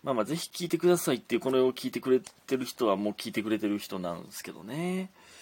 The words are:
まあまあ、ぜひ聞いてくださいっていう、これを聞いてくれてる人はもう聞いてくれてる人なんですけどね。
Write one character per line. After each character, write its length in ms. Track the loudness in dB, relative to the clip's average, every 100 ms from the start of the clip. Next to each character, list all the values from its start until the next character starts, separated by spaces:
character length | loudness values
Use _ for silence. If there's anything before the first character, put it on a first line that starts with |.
ま 80 | 0
あ 20 |
ま 80 | 0
あ、 40 |
ぜ 100 | 0
ひ 140 | -2 -6
聞 140 | -8
い 40 | -2
て 80 | 2
く 100 | 4
だ 100 | 4
さ 160 | 4
い 20 |
っ 40 | -2
て 140 | 0
い 60 | 0
う、 20 |
こ 80 | 4
れ 100 | 4
を 140 | 4
聞 160 | 2 -6
い 20 |
て 80 | -4
く 120 | 4
れ 80 | 4
て 380 | 2 _ -4 -2
る 80 |
人 220 | -2 0 2
は 80 |
も 140 | 4 0
う 40 |
聞 160 | -4 -4
い 20 |
て 100 | -4
く 80 | 0
れ 80 | 0
て 100 | 0
る 100 | -2
人 200 | -4 -6
な 140 | -6
ん 100 | -6
で 80 | -10
す 120 | -14
け 80 | -14
ど 120 | -14
ね。 480 | -10 -6 -4 -4 -6 _ -20 -20